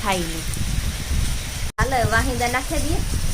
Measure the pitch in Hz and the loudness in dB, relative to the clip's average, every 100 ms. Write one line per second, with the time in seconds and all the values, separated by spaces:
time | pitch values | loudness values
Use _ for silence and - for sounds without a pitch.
0 | 208 185 165 160 160 - - - - - | 0 0 -2 -4 -4 -2 0 0 -2 -4
1 | - - - - - - - - 226 262 | -2 0 2 0 -4 -4 -4 0 0 2
2 | 226 226 254 240 240 254 - 302 285 - | 2 2 2 0 0 0 -2 0 2 0
3 | - - - | 0 0 0